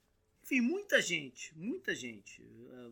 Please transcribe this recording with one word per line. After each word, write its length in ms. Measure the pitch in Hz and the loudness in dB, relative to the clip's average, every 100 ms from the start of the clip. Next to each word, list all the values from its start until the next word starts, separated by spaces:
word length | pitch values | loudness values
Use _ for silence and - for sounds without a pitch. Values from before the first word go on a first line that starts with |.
| _ _ _ _ | _ _ _ _
Enfim, 180 | - 262 | 2 4
muita 380 | 240 381 415 254 | 4 2 4 4
gente, 540 | 175 165 139 - - 156 | 4 -2 -4 -12 -14 -8
muita 380 | 202 370 - | -6 -4 -4
gente. 480 | 135 123 104 - - | -4 -4 -10 -16 -20
É, 460 | 113 113 127 127 120 | -20 -20 -18 -16 -16